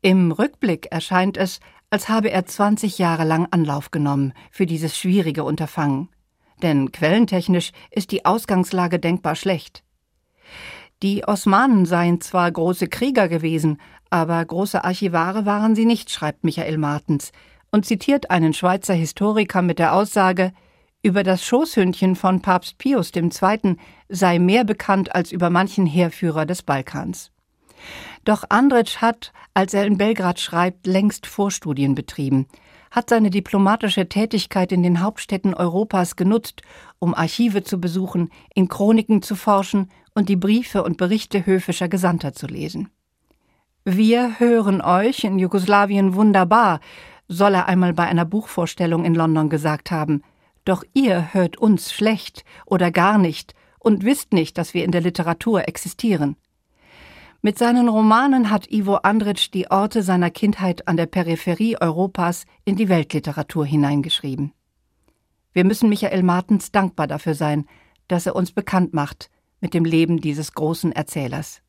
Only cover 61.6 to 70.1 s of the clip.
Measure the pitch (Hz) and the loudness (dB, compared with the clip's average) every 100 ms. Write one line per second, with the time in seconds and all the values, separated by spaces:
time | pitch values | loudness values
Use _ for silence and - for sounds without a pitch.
61.6 | 220 226 170 160 190 190 175 175 - _ | 0 0 -2 0 -2 -2 -2 -4 -10 _
62.6 | - 196 214 175 151 156 156 143 147 165 | -4 -2 2 2 0 -4 -6 -8 -6 -4
63.6 | 143 151 143 143 147 - 139 135 143 _ | 0 2 2 0 -2 -4 -4 -6 -8 _
64.6 | _ _ _ _ _ _ _ _ _ 180 | _ _ _ _ _ _ _ _ _ 2
65.6 | 185 214 226 208 208 190 180 175 185 208 | 2 4 2 2 0 0 2 0 2 0
66.6 | - 202 190 - 147 147 - 147 151 147 | 2 -2 -2 -2 -4 -4 -4 -2 -2 -2
67.6 | 143 _ _ _ _ 180 180 - 180 - | -4 _ _ _ _ -2 -2 -2 -2 -4
68.6 | 196 190 180 160 147 - - _ _ _ | -2 0 0 -2 -6 -8 -20 _ _ _
69.6 | 180 175 165 160 165 | -4 0 2 2 2